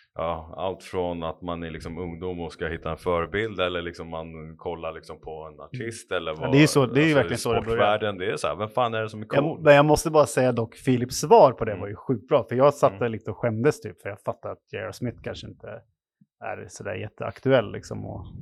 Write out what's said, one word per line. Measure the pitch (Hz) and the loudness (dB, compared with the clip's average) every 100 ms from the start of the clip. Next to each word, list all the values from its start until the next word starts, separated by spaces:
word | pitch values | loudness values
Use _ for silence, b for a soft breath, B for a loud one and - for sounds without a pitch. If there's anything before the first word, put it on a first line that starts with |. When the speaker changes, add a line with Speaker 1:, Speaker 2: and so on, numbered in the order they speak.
| b - | b -6
Speaker 1:
ja, | 82 82 80 - | -6 -6 -8 -8
allt | 92 90 | -6 -6
från | - 95 87 85 | -8 -4 -4 -4
att | 82 - | -6 -8
man | 90 85 | -8 -8
är, | 82 | -8
liksom, | 78 87 82 | -10 -10 -8
ungdom | 90 82 92 87 | -8 -8 -8 -6
och | 82 | -10
ska | - 80 | -6 -6
hitta | 80 - | -6 -6
en | 80 | -6
förebild | 90 87 82 95 110 92 | -2 -2 -2 -4 -4 -2
eller, | 90 87 | -2 -2
liksom, | 87 87 82 | -8 -10 -12
man | 82 82 80 80 80 | -10 -10 -14 -16 -12
kollar, | 92 82 82 | -10 -8 -8
liksom, | 80 80 78 | -10 -16 -16
på | - 78 78 | -14 -14 -14
en | 73 | -18
artist | 73 127 117 107 - | -16 -12 -10 -12 -8
Speaker 2:
Mm. | 92 | -6
Speaker 1:
eller | 82 | -6
Speaker 2:
Ja, | 78 | -6
Speaker 1:
vad, | 78 | 2
Speaker 2:
det | 139 | 6
är | 151 | 6
så, | 147 127 | 4 2
det | 131 | 2
är | 160 | 4
ju | |
Speaker 1:
alltså, | 147 | 4
Speaker 2:
verkligen | 123 120 | 2 -2
Speaker 1:
i | |
Speaker 2:
så | 123 | -2
det | 113 | -2
börjar. | 110 | -2
Speaker 1:
sportvärlden, | 117 104 104 104 98 | 2 2 2 -2 -4
det | 92 | -4
är | 147 | -2
så | 80 | -4
här, | 78 | -4
vem | 107 | -4
fan | - 120 | -2 0
är | 113 | -2
det | 110 | -6
som | 107 | -8
är | 107 | -2
Speaker 2:
Jag, | 143 | 0
Speaker 1:
cool? | 147 151 | 0 2
Speaker 2:
men | 156 143 | 8 8
jag | 151 | 8
måste | 151 165 | 4 4
bara | 156 139 | 4 4
säga | - 127 | 4 2
dock, | 120 113 - - | 2 -4 -4 0
Philips | 123 123 - | 0 0 -4
svar | 151 226 147 | 6 8 8
på | 117 110 | 6 -4
det | |
Speaker 1:
Mm. | 98 | -4
Speaker 2:
var | 98 | -8
ju | 101 | -10
sjukt | - 120 - | -4 -4 2
bra, | 147 | 0
för | 110 120 | 2 4
jag | 143 | 4
satt | - 139 | 6 2
Speaker 1:
Mm. | 98 | 2
Speaker 2:
där | 120 | -4
lite | 113 - | -4 -8
och | 107 | -4
skämdes | 120 110 135 147 | -2 2 0 0
typ, | - - | -8 -12
för | - | -12
jag | 101 | -10
fattar | - - 101 | -10 -8 -10
att | 98 _ | -12 _
J | 104 | -10
R | 101 | -10
Smith | - 123 - | -6 -8 -8
kanske | - - 107 | -12 -12 -14
inte | 101 113 110 _ _ _ _ _ _ 110 | -16 -16 -16 _ _ _ _ _ _ -12
är | 101 104 | -10 -12
sådär | - 101 101 | -12 -10 -8
jätteaktuell, | 104 _ 110 - 131 131 104 | -10 _ -10 -4 2 4 2
liksom, | 101 - 104 104 | -8 -10 -10 -10
och | 104 - - | -10 -12 -16